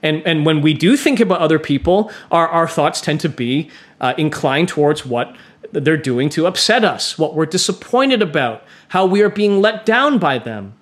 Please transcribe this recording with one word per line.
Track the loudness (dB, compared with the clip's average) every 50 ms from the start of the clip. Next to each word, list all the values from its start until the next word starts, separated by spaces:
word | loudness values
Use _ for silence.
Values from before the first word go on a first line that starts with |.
And, | 0 0 -2 0 0
and | -2 0 2 2
when | 2 2 2
we | 2 2 0
do | 2 2 2 2 2
think | 2 0 2 2
about | 2 2 2 0
other | 2 2 2 0
people, | 0 0 -2 -2 2 2 2 2 0 -2 -6 -18 -8 -2
our, | 0 2 2 2
our | 2 0 0 0
thoughts | 0 0 0 0 0 -2
tend | -4 -4 -4 -2
to | -2 -4
be, | -4 -4 -4 -2 -2 -2 -4 -6 -12 -20 -20 -20 _ _
uh, | -4 -4 -2 0
inclined | -2 -2 -2 -2 -2 0 2 2 0 -2
towards | 0 0 2 2 0 0 -4
what | -6 -4 -4 -4 -6 -10 -20 -20 -20 -20 _ -20 -8
they're | -6 -2 0 0 0 0
doing | 0 -2 -2 0 -2 -2
to | 0 0 -2
upset | 0 0 -2 0 2 2 2 2
us, | 0 0 -2 -6 -8 -2 -2
what | -2 -2 0
we're | -2 -2
disappointed | -2 0 -2 -2 -2 -4 -6 -6 -2 0 0 2 2 2 2
about, | 0 0 0 -2 -2 -2 -4 -6 -14 -20 -20 -20 -20 _
how | 0 0 2
we | 2 4 4
are | 2 2
being | 2 0 0 2 2 4
let | 2 2 0 0 0
down | 0 2 2 2 2 2 2
by | 2 2 0 -2
them. | -4 -8 -10 -10 -10 -14 -16 _